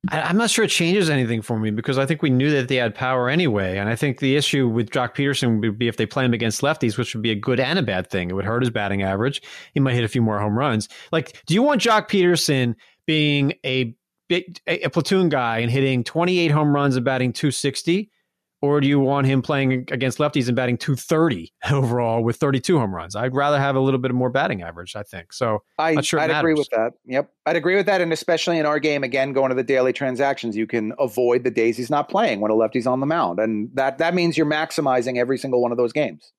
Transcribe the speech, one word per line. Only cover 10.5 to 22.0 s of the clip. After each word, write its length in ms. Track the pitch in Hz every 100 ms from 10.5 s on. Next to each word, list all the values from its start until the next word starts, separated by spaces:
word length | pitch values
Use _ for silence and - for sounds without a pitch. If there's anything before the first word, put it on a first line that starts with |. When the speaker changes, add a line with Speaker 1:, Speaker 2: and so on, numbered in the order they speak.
| 107
Speaker 1:
runs. 300 | 143 110 101 - -
Like, 300 | 160 - - -
do 60 |
you 80 | 180
want 200 | 277 277
Jock 260 | 233 220 214
Peterson 680 | 202 175 170 - 139 123 110 - _ -
being 500 | 156 151 143 139 - 139
a 280 | 131 120 117 _ _ _
big, 300 | 175 185 170 -
a, 160 | 175
a 60 | 165
platoon 380 | 170 147 190 175
guy 320 | 147 120 113
and 100 | 117
hitting 360 | 135 135 127 117
twenty-eight 460 | 160 175 185 170
home 220 | 151 151
runs 220 | 143 143 127
and 80 |
batting 300 | 123 131 127
two 180 | 110 151
sixty? 580 | 123 143 131 - 185 214 _ _ _ _ _
Or 200 | 143 147
do 80 | 139
you 100 | 143
want 260 | 135 139 135
him 160 | 135
playing 460 | 123 143 135 131 131
against 280 | 127 131 -
lefties 300 | 147 147 123
and 80 | 120
batting 200 | 123 120
two 200 | - 131
thirty 560 | - 156 165 98 80 _
<laughs> 120 | -
overall 500 | 147 127 123